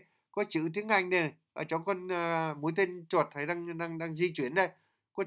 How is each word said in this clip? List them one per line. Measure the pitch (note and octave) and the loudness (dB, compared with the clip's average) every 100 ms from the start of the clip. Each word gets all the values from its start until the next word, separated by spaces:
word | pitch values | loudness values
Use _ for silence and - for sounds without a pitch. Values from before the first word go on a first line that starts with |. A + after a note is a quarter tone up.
| - _ _ | -4 _ _
có | - G3+ | -4 -2
chữ | D#3+ D#3+ | 0 -2
tiếng | F3 G#3+ | -2 4
Anh | G#3 F3+ | 4 6
đây | F3+ | 2
này. | D#3 - _ | 2 -2 _
Ở | - | -8
chỗ | D3+ E3 | -2 -2
con, | F3 F#3+ F#3 | -2 -4 -2
à, | F3+ E3+ E3 D#3+ | -2 0 0 0
mũi | D3 D3+ E3 | -2 -2 2
tên | F#3 F3+ E3 | 0 -2 0
chuột | F3 D3 | 2 2
thầy | C#3+ D3+ | 0 -4
đang, | F3 E3+ E3 | -4 -4 -6
đang, | E3+ E3 | -6 -4
đang | E3 D#3 | -6 -2
di | F3+ | -2
chuyển | D#3 B2+ | 0 0
đây. | E3+ F3+ - _ _ _ | 2 2 0 _ _ _
Có | - | -8